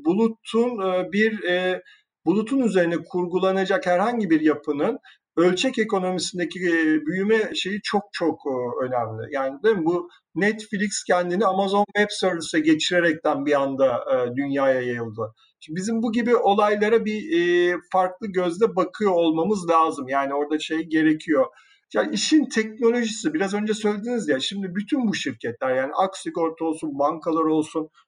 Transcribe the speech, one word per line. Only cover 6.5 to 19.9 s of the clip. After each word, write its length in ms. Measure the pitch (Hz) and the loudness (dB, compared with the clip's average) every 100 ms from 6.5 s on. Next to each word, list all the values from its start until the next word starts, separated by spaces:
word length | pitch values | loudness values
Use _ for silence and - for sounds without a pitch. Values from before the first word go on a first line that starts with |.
| 185 | -4
e, 460 | 180 165 156 156 147 | 0 2 2 2 0
büyüme 500 | 185 202 220 190 160 | -2 2 2 0 -4
şeyi 240 | 185 208 | -6 -6
çok 200 | - 202 - | -4 -4 -4
çok, 260 | - 165 - 147 | -4 -2 -2 -4
e, 400 | 127 123 123 127 | -4 -4 -4 -4
önemli. 480 | 123 110 110 - 139 | -2 -4 -6 -6 -4
Yani 280 | 135 143 | -4 -2
değil 120 | 214 202 | 0 2
mi? 100 | 160 | 2
Bu 240 | 175 175 _ _ 156 | 0 -4 _ _ -2
Netflix 680 | 202 220 - 202 208 - | -2 -2 -6 -4 -4 -4
kendini 420 | - 180 175 180 214 | 0 0 0 0 2
Amazon 400 | 190 196 202 202 202 | 2 2 2 2 0
Web 140 | 208 | 0
Service'e 500 | - 185 170 156 165 | 0 -2 -2 -2 0
geçirerekten 840 | 156 156 - 180 170 156 151 139 143 | 2 2 2 2 2 2 0 -2 2
bir 160 | 143 | 2
anda, 260 | 139 135 135 | 2 2 2
e, 480 | 120 - 131 123 127 | 2 0 0 0 -2
dünyaya 460 | 139 139 135 131 | -2 0 2 2
yayıldı. 520 | 123 120 117 110 113 - _ _ | 0 -4 -6 -6 -8 -10 _ _
Şimdi 180 | - 165 | -12 -6
bizim 260 | 202 226 | -4 -2
bu 80 | 233 | 0
gibi 240 | 220 233 233 | 0 2 2
olaylara 720 | 196 202 208 208 208 226 196 | 4 2 2 2 2 2 2
bir, 340 | 214 - 170 | -4 0 0
e, 360 | 175 175 175 175 - | 4 4 2 0 -2
farklı 360 | 190 185 180 220 | 0 0 -2 -6
gözle 480 | 185 180 170 220 180 | -2 -2 0 0 2
bakıyor 360 | 175 - 208 | -2 0 0
olmamız 580 | 175 165 160 180 208 170 | 2 2 2 0 0 2
lazım. 380 | 165 160 | 4 2